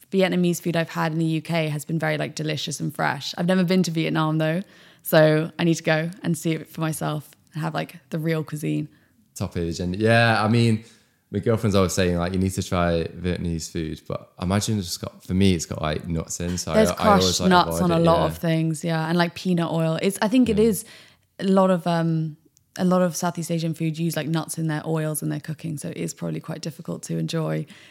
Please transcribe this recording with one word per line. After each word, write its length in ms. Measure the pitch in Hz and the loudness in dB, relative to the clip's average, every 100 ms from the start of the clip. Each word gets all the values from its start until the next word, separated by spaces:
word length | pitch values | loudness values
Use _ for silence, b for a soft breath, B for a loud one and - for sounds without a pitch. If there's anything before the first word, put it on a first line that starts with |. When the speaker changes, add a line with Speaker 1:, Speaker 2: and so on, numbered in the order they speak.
| _ | _
Speaker 1:
Vietnamese 480 | 190 185 180 175 170 | 0 2 2 2 0
food 140 | 175 170 | -2 -2
I've 120 | 160 | -2
had 240 | 170 165 | -2 -2
in 60 | 160 | 0
the 80 | 160 | 0
U 160 | 160 | 0
K 260 | 156 170 156 | -2 -2 -2
has 160 | 147 | -4
been 140 | - 160 | -4 -2
very, 180 | 156 151 | -2 -2
like, 200 | 151 165 | -4 -4
delicious 440 | 156 151 - 143 | -4 -4 -6 -6
and 140 | 160 | -6
fresh. 400 | - 151 143 - - | -2 -2 -2 -6 -4
I've 80 | |
never 200 | 175 185 | 0 2
been 180 | 175 190 | 2 2
to 80 | 175 | 2
Vietnam 480 | 165 156 160 156 156 | 0 -2 0 0 0
though, 240 | 156 170 - B B B | 0 -2 -6 B B B
so 480 | - 160 156 156 160 - | 2 6 8 6 0 0
I 60 | |
need 100 | 170 | 2
to 80 | 165 | 2
go 280 | - 156 170 180 | 2 0 -2 -6
and 160 | 175 160 | -4 -2
see 140 | 165 | -2
it 180 | 160 - | -4 -6
for 100 | - | -6
myself 500 | 160 151 156 151 - _ _ | -6 -4 -4 -6 -10 _ _
and 100 | 151 | -8
have, 120 | 160 | -6
like, 220 | 151 160 170 _ | -4 -8 -12 _
the 100 | 170 | -6
real 240 | 160 160 | -2 -2
cuisine. 460 | 151 151 156 151 151 b b b _ | -4 -6 -4 -4 -6 b b b _
Speaker 2:
Top 240 | - 92 92 | -8 -6 -4
agent. 380 | 85 82 90 92 | -4 -2 -4 0
Yeah, 440 | 110 117 117 110 | 4 6 6 4
I 60 | 107 | 4
mean, 360 | 117 117 110 b b b b _ | 4 4 2 b b b b _
my 60 | 101 | -2
girlfriend's 380 | 117 110 110 98 | 0 0 2 4
always 160 | 90 | 2
saying, 240 | - 90 87 | 2 2 2
like, 160 | 87 | 0
"You 60 | 95 | 0
need 140 | 95 | 0
to 100 | 95 | -2
try 420 | 92 92 87 85 | -2 0 2 2
Vietnamese 680 | - 87 90 85 87 82 - | -2 -4 -4 -2 -2 -4 -4
food," 320 | 87 78 78 - | -6 -6 -8 -8
but 240 | - - - | -10 -10 -6
I 60 | |
imagine 340 | 92 101 107 107 | 0 0 0 -2
it's 180 | 87 - | -4 -8
got, 260 | - - | -10 -12
for 100 | - | -2
me, 200 | 92 98 | 4 4
it's 120 | 85 - | 4 -2
got, 140 | - | -4
like, 280 | 78 78 87 | -4 -4 -4
nuts 320 | 82 80 - | -4 -4 -6
in, 180 | 87 87 | -4 -4
so 140 | 82 | 0
I, 40 | 95 | 2
Speaker 1:
There's 140 | 107 | 2
Speaker 2:
I 180 | 87 90 | 2 4
always, 160 | 98 | 4
Speaker 1:
crushed 160 | 92 87 | 4 2
Speaker 2:
like, 80 | 185 | 4
Speaker 1:
nuts 180 | 180 165 | 4 4
Speaker 2:
avoid 140 | 82 | 2
Speaker 1:
on 80 | 170 | 2
a 80 | 165 | 4
Speaker 2:
it, 40 | |
Speaker 1:
lot 140 | 165 165 | 4 4
Speaker 2:
yeah. 80 | 160 | 0
Speaker 1:
of 120 | 160 | -2
things, 460 | 170 160 160 156 | 0 0 0 -2
yeah, 240 | 170 160 160 | -2 -2 0
and, 80 | 175 | 0
like, 180 | 170 | 0
peanut 360 | - 185 175 165 | -2 -2 0 0
oil. 280 | 165 160 160 | 0 0 0
It's, 160 | 196 190 | -2 0
I 80 | 214 | 2
think 200 | 254 233 | 4 4
it 100 | 208 | 4
Speaker 2:
Yeah. 60 | |
Speaker 1:
is 200 | 226 202 - B B B _ - | 2 2 -6 B B B _ -4
a 60 | |
lot 260 | 190 190 185 | 2 4 4
of, 160 | 180 175 | 2 0
um, 500 | 170 165 160 160 151 _ _ _ - | 0 0 0 -2 -8 _ _ _ -2
a 80 | |
lot 160 | 185 185 | 2 4
of 120 | 180 | 2
Southeast 360 | - 175 170 160 | 0 -4 -4 -4
Asian 240 | 165 165 | -2 -2
food 220 | 151 165 156 | -2 -2 -2
use, 200 | 165 156 | -2 -2
like, 100 | 147 | -2
nuts 320 | 160 - - | -2 -2 -4
in 80 | 160 | -4
their 160 | 151 | -4
oils 380 | - 160 156 151 | -2 -2 -2 -4
and 80 | 156 | -6
their 100 | 151 | -6
cooking, 380 | - 151 160 151 | -8 -10 -8 -8
so 120 | 170 | -10
it 60 | - | -8
is 180 | 165 | -8
probably 260 | - 170 156 | -8 -8 -8
quite 220 | 156 160 | -8 -10
difficult 400 | 165 - 175 170 | -10 -10 -10 -10
to 120 | - 165 | -8 -6
enjoy 480 | 160 165 156 78 156 B B | -4 -4 -4 -4 -6 B B